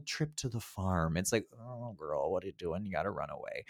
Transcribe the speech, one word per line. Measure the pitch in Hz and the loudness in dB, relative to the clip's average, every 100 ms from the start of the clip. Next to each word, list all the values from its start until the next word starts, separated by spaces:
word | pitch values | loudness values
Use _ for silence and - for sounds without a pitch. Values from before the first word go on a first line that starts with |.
| 147 | 0
trip | - 151 - | -2 -2 -2
to | 127 | -2
the | 113 | -2
farm." | - - 95 90 80 80 | -4 0 4 6 6 4
It's | 95 | 4
like, | 113 - 117 | 2 0 -10
"Oh, | 117 120 120 90 | -12 -8 -8 -8
girl, | 78 76 76 | -2 2 2
what | 92 | 2
are | 95 | -2
you | |
doing? | - 87 85 104 | -4 -2 -2 -2
You | |
gotta | 82 92 | 0 0
run | 82 73 | -2 -4
away." | 71 - 52 - | -6 -6 -8 -10